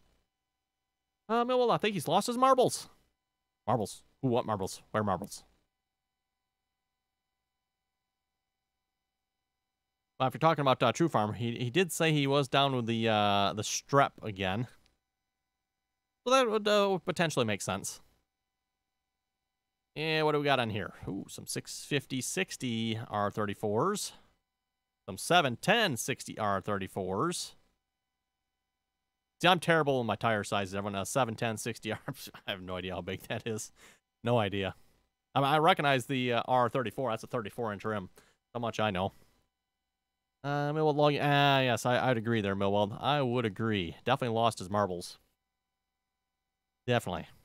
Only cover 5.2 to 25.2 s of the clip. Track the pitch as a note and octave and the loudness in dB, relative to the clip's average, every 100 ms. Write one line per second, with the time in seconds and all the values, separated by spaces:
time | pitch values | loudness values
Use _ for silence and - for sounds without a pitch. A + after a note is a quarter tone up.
5.2 | - - - _ _ _ _ _ _ _ | -4 -14 -20 _ _ _ _ _ _ _
6.2 | _ _ _ _ _ _ _ _ _ _ | _ _ _ _ _ _ _ _ _ _
7.2 | _ _ _ _ _ _ _ _ _ _ | _ _ _ _ _ _ _ _ _ _
8.2 | _ _ _ _ _ _ _ _ _ _ | _ _ _ _ _ _ _ _ _ _
9.2 | _ _ _ _ _ _ _ _ _ - | _ _ _ _ _ _ _ _ _ -2
10.2 | B2 - D#3+ D3 C#3 B2 B2 - E3+ A2+ | -2 2 2 4 2 4 2 2 2 2
11.2 | G#2+ F#2+ A#2 A#2 A#2+ C#3 F#3 - D#3+ D3+ | 0 -2 -4 -4 -2 0 0 2 2 2
12.2 | C#3 C#3 C3+ C#3+ C#3 B2+ A2+ A2+ A2+ G#2+ | 2 2 2 2 2 0 -2 0 2 2
13.2 | G#2 G2+ G2 G2+ G2+ - - C#3 B2 - | 4 2 0 -2 -4 -6 0 2 2 -2
14.2 | A2 G2 F#2+ G2+ B2+ - _ _ _ _ | -10 -6 -4 -4 -6 -12 _ _ _ _
15.2 | _ _ _ _ _ _ _ _ _ _ | _ _ _ _ _ _ _ _ _ _
16.2 | B3 C4 B3 G#3+ G#3 G#3 G3+ F#3 - E3 | 2 4 4 2 2 2 2 0 -2 -2
17.2 | D#3 D3 A2+ G2+ - F#2+ - - - _ | 0 0 0 -2 -4 -4 -6 -12 -18 _
18.2 | _ _ _ _ _ _ _ _ _ _ | _ _ _ _ _ _ _ _ _ _
19.2 | _ _ _ _ _ _ _ - D#3+ D#3 | _ _ _ _ _ _ _ -8 -2 0
20.2 | D3+ D3 C#3+ C3 A2+ G2+ E2 - - F#2+ | 2 2 2 2 0 -4 -8 -10 -10 -10
21.2 | - - - C3 - - - C#3+ - C3 | -10 -14 -10 -10 -10 -12 -4 -4 -4 -6
22.2 | - F#3 F#3+ - B2+ A2+ A2+ A2 A2+ G#2 | -6 -4 -6 -6 -6 -4 -2 -4 -4 -2
23.2 | G2+ A2 G#2 G2 G#2+ G#2+ F3 G#3 - - | -2 -2 -6 -4 -2 0 0 -2 -8 -12
24.2 | _ _ _ _ _ _ _ _ - F#2+ | _ _ _ _ _ _ _ _ -14 -8